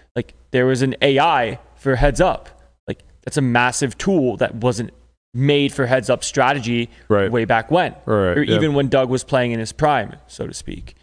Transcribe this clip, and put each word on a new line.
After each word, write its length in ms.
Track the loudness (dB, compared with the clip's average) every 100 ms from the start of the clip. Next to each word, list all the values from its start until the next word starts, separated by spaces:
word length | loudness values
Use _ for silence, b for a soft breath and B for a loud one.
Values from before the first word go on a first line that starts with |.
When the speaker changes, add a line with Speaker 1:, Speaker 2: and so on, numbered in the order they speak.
| b -8
Speaker 1:
like, 180 | -8 -12 _
there 160 | 0 2
was 160 | 2
an 140 | 0 0
A 200 | 2 4
I 400 | 2 2 -2 -6 -14 _
for 180 | -2 0
heads 240 | 2 2
up. 280 | 0 -2 -10 -20 -20 _ -14
Like, 160 | -14 -16 _
that's 120 | -8 -2
a 40 |
massive 540 | 0 2 2 0 -4 -2
tool 400 | 0 2 2 0
that 180 | -2 -2
wasn't 340 | -2 -2 -6 -12 _ _ _
made 380 | -2 2 2 2
for 140 | -2 -2
heads 220 | 0 0
up 140 | -2
strategy 640 | -2 0 2 0 -2 -4 -4 b b
Speaker 2:
Right. 220 | 2 2
Speaker 1:
way 140 | 0
back 260 | 0 0 2
when. 240 | 0 0 -4 -2
Speaker 2:
Right, 320 | 0 2 2
Speaker 1:
Or 40 |
Speaker 2:
yeah. 120 | 2 2
Speaker 1:
even 160 | 2
when 140 | 0 2
Doug 220 | 2 2
was 120 | -2
playing 300 | -2 -2 0
in 80 | -4
his 100 | -6
prime, 440 | -2 0 0 -2 -10 -18
so 200 | -12 -12
to 60 |
speak. 420 | -12 -12 -14 -14 -10